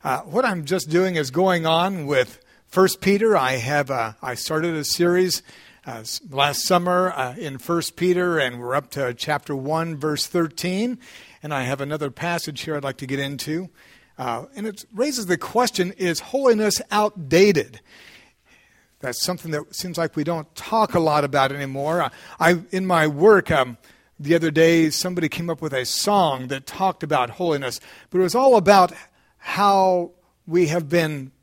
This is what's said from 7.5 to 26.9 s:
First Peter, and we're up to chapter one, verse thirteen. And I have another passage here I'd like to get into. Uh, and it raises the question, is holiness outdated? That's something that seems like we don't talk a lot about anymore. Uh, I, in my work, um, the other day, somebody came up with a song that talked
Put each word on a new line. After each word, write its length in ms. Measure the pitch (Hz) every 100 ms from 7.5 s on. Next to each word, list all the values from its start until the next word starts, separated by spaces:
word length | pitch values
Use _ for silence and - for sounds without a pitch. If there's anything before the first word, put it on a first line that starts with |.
| 135
First 380 | - 170 - -
Peter, 420 | 180 180 180 165
and 220 | 131 120
we're 160 | 120 135
up 140 | 139
to 220 | 143 131
chapter 420 | 120 - 147 - 139
one, 400 | 131 160 165 156
verse 320 | 151 147 -
thirteen. 720 | 180 165 - 175 185 240 247 - - - -
And 120 | 147
I 80 | 143
have 180 | 127 135
another 320 | 139 151 143
passage 480 | 120 170 170 - 147
here 120 | - 151
I'd 80 |
like 140 | 139 135
to 100 | 131
get 120 | 139
into. 500 | 139 139 - 156 185 _ _ _ _ -
Uh, 300 | 127 117 - 277
and 100 | 214
it 160 | 202 -
raises 340 | 208 285 247 190
the 100 | 175
question, 560 | - 220 247 - 180
is 260 | - 185 160
holiness 600 | - 269 269 220 214 - -
outdated? 880 | 202 214 196 143 160 202 165 127 113 _ - - - _ _ _ _ _ _ _ _
That's 240 | 131 120
something 260 | - 180 160
that 240 | 147 -
seems 240 | - 185 175
like 180 | 165 -
we 80 |
don't 300 | 147 165 151
talk 400 | - - 226 214
a 60 | 180
lot 240 | 160 151
about 280 | 143 139 135
anymore. 520 | 139 139 135 143 170
Uh, 60 | 139 - - -
I, 220 | 165 175 -
in 160 | 185 190
my 220 | 175 156
work, 420 | 143 190 202 -
um, 280 | 156 127 117 _ _ _ _
the 160 | 143 170
other 160 | 160
day, 400 | 151 165 165 160
somebody 360 | - 185 180 156
came 220 | - 170
up 100 | 160
with 140 | 160
a 120 | 135 123
song 640 | - - 208 165 135 127
that 180 | 135 -
talked 340 | - 190